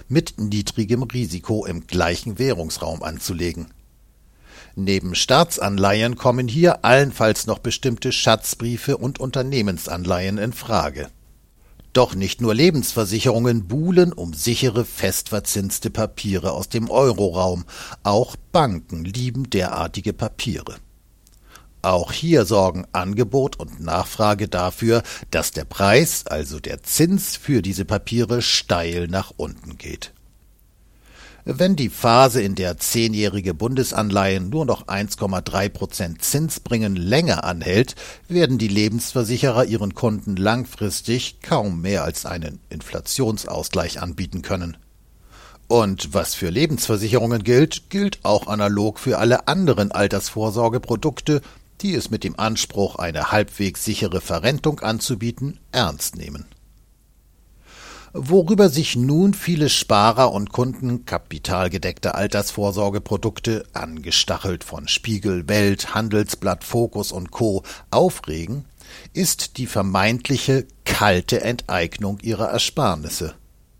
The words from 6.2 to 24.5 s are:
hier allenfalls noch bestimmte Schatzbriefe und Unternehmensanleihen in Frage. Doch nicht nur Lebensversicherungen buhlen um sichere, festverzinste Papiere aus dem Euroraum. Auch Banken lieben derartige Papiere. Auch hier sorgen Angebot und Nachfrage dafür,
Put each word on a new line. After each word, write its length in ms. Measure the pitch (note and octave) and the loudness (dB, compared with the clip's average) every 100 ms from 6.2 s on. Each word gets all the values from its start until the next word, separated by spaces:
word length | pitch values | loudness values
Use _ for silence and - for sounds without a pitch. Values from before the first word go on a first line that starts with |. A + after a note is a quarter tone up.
| B2+ A#2+ B2+ | 2 2 0
hier 360 | C3 E3+ - | 4 4 4
allenfalls 600 | - C3 C#3 - A2 G#2+ - | 6 6 6 2 2 2 -2
noch 120 | G#2 | -4
bestimmte 540 | - - C3 A2+ C3 | -4 -2 -2 -2 -2
Schatzbriefe 840 | B2 - A2 - - A#2 A#2+ - C#3 | 0 4 4 2 -6 -6 -4 -2 -2
und 220 | B2 - | -2 -4
Unternehmensanleihen 1200 | C3 C3+ C3 C3+ G2+ E2+ - F2 F2 F2+ F#2+ G#2 | -6 -4 -2 0 0 -2 -6 -6 0 0 0 -2
in 140 | A2 | -4
Frage. 560 | A#2+ - G#2 D2 C#2+ C#2 - - - _ _ _ - - B2+ | -6 -2 0 0 -4 -12 -14 -20 -20 _ _ _ -20 0 4
Doch 180 | A#2+ | 4
nicht 280 | F#2 F#2+ - | 2 -4 -2
nur 120 | A#2 | 0
Lebensversicherungen 1120 | A2 E3+ D#3 - - G#2 G#2+ C3 A#2 B2 A#2 F2+ | 4 4 4 0 -2 0 0 2 2 2 0 0
buhlen 440 | C3 E3 F3+ F3 | -2 2 4 4
um 220 | - E2+ | 2 -8
sichere, 500 | E2 A#2 A#2 B2+ A2 | -6 -2 0 2 0
festverzinste 1040 | A2+ - G2 - - G#2 - G#2 G2 - A2+ | -2 -2 -2 -2 -4 -6 -2 -4 -2 -4 -4
Papiere 640 | A2+ G#2+ - G#2 F#2+ F#2+ | -2 -2 -2 -4 -2 -2
aus 160 | - G2 | -4 -4
dem 220 | A#2 A2+ | -4 0
Euroraum. 720 | A#2+ C3+ G2+ G2+ E2+ F#2 F2+ F2 - - - | 4 4 4 0 2 0 -2 -6 -14 -16 -6
Auch 340 | G2+ G2+ B2+ - - | 0 2 0 -4 -2
Banken 540 | F3+ C#3 F2 - E2+ E2 | 2 2 0 -6 -8 -8
lieben 420 | A2 B2 A#2+ C3 | -4 -4 -4 -4
derartige 640 | G2+ F2+ - E2 - G#2 | -2 -2 -2 -6 -4 -6
Papiere. 640 | F#2+ A2+ - - E2 - - - _ _ _ _ - - - - - | -4 -6 -6 -6 -6 -8 -16 -20 _ _ _ _ -20 -20 -20 -20 -4
Auch 320 | F#2+ F2+ F2 | 2 2 0
hier 320 | - D#3+ D#3 | -4 4 4
sorgen 420 | G2+ G#2 F#2+ F2 F#2 | 6 4 4 0 -4
Angebot 640 | F#2 F#2 G#2 A2+ C3+ C#3 - | -4 -2 0 0 0 0 -4
und 220 | - - | -12 -10
Nachfrage 680 | E2 E2+ F#2+ - G#2+ G#2 | -4 -2 -2 0 2 2
dafür, 560 | G#2 | -2